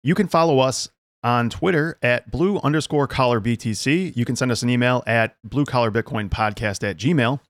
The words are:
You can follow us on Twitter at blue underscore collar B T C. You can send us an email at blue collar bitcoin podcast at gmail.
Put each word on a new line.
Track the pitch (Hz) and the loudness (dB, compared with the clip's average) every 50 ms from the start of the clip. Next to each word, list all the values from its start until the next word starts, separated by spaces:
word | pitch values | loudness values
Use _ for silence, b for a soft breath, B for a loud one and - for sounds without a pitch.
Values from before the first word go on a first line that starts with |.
You | - 135 180 | 2 2 2
can | 180 202 | 2 2
follow | 165 - 165 165 170 143 | 2 2 2 4 4 4
us | 131 131 131 127 - - - _ _ _ _ _ _ | 4 4 2 0 -4 -8 -10 _ _ _ _ _ _
on | - 120 120 120 120 117 | 0 0 2 2 2 0
Twitter | - - 160 185 185 151 147 165 - _ | -2 0 0 2 2 2 0 -2 -4 _
at | - 123 123 120 - - | 0 0 0 0 -2 -6
blue | - 123 170 196 208 175 | -2 0 0 0 0 0
underscore | - 147 151 160 143 - 156 147 139 | 0 0 0 0 -2 0 0 0 0
collar | 123 - - 131 123 120 113 | 0 0 0 2 2 2 0
B | 98 120 117 | 0 -2 -2
T | 110 - 117 107 | -2 -2 -6 -4
C. | - - 131 147 180 185 165 - | -2 -2 0 0 0 -2 -4 -2
You | 120 120 | -2 -2
can | - 123 | -2 -2
send | - 135 127 | -2 -2 -2
us | 120 - - | -2 -2 0
an | 123 | 0
email | 123 120 123 123 127 123 - | 2 2 2 2 2 0 0
at | 107 117 117 110 113 _ _ - | 0 0 0 0 -2 _ _ -16
blue | 107 120 139 147 | -6 -2 -2 -2
collar | - - 123 120 113 | 0 0 0 0 2
bitcoin | 101 117 110 - 117 110 104 | 0 -2 -2 -2 -6 -6 -4
podcast | 95 - - 113 107 101 - 117 107 98 - 113 101 | -4 -2 -2 -2 -2 -2 -4 -4 -4 -4 -4 -4 -6
at | 90 | -6
gmail. | 78 98 143 175 143 117 117 143 135 _ | -2 0 2 2 4 2 2 0 -2 _